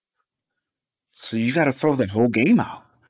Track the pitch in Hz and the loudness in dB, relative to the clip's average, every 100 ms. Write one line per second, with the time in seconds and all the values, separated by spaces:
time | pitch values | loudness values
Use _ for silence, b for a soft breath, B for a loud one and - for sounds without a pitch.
0 | _ _ _ _ _ _ _ _ _ _ | _ _ _ _ _ _ _ _ _ _
1 | _ - - 113 117 147 151 127 156 135 | _ -14 -8 -4 -2 0 0 0 0 0
2 | 98 104 120 110 139 226 95 - _ _ | -2 2 2 2 2 2 2 -8 _ _